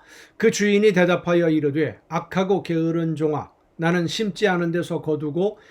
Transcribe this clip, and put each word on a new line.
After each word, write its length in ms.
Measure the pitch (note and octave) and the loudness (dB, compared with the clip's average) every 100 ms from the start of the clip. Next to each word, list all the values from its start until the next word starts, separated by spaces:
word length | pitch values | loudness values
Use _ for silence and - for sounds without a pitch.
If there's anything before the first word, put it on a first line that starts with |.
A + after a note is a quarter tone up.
| - - - - | -20 -20 -20 0
그 140 | A3 | 0
주인이 420 | - G#3 G3+ G#3+ | 2 2 4 4
대답하여 560 | F3+ F3+ F3 - F3 E3+ | 4 4 2 2 2 2
이르되 500 | D#3 C#3+ C#3 C#3+ G2+ - | 2 0 0 -2 -6 -8
악하고 540 | D#3+ - F3+ F#3+ F#3+ | -8 -4 -2 0 0
게으른 520 | E3 E3 E3 E3 E3 D3+ | -2 -2 0 0 -2 0
종아 340 | D#3 D3 G2 _ _ - | -2 -2 -6 _ _ -4
나는 320 | E3 F3 E3 | 0 0 0
심지 400 | - G#3+ E3+ G#3 | -2 -4 0 0
않은 240 | F3+ E3+ | 0 0
데서 280 | E3+ E3 E3 | -2 -4 -4
거두고 580 | D#3+ D3+ D3+ D3+ G3 G#3+ - | -4 -4 -4 -2 -4 -4 -16